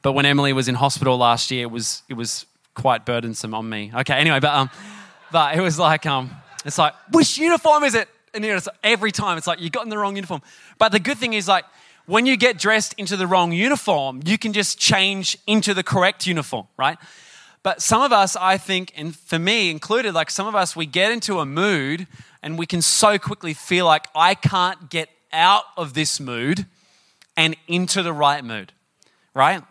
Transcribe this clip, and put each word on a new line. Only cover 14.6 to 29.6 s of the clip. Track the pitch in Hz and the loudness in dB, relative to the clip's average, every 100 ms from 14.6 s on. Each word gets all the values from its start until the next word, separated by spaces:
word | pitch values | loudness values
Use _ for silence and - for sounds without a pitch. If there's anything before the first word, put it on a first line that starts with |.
| 202 - | -4 0
change | - 202 190 196 185 - - | 0 2 2 0 -6 -6 0
into | 214 208 | 0 2
the | 190 | -2
correct | 180 190 185 - 180 | 0 2 2 2 -2
uniform, | 170 143 120 95 - | -2 -4 -8 -10 -2
right? | 135 160 - - - - - _ | -2 -2 -16 -20 -20 -20 -20 _
But | 190 175 | -4 -2
some | - 226 | 0 2
of | 269 | 4
us, | 220 196 | 4 2
I | 196 185 190 | 0 0 0
think, | - 190 185 - | 0 -4 -4 -12
and | 156 | -12
for | 156 - 165 | -12 -6 -2
me | 175 226 185 | 0 0 0
included, | 156 - 226 226 | -4 -2 -2 0
like, | 165 156 | -2 -2
some | - 202 | -4 -2
of | 208 | 0
us, | 180 | -2
we | 165 | -4
get | 156 147 202 | -4 0 0
into | 233 - 185 | 0 -4 -4
a | 143 | -2
mood | 147 202 175 135 165 185 - - _ | 0 0 0 -2 -6 -10 -18 -20 _
and | 147 165 | -10 -8
we | 170 | -4
can | 175 | -2
so | 160 - 214 202 | 0 4 4 4
quickly | - 208 170 | -2 -8 -8
feel | 156 - 180 175 | -10 -2 2 4
like, | 156 - 156 | 2 0 2
"I | 170 | 4
can't | 196 - 190 180 180 165 | 4 0 0 0 -2 -8
get | 165 160 _ _ | -8 -8 _ _
out | 156 175 202 - - | 2 4 4 0 -8
of | 160 | -6
this | 131 156 - | -2 -2 -4
mood | 135 120 127 185 196 _ _ _ _ _ _ - | -6 -4 -2 -2 -4 _ _ _ _ _ _ 0
and | 160 160 - | 0 0 -4
into | 175 180 196 | -4 -2 -2
the | 170 | -4
right | 151 143 143 | 0 2 0
mood," | 123 110 92 _ _ _ _ _ _ | -6 -12 -12 _ _ _ _ _ _
right? | 135 139 185 | 2 2 2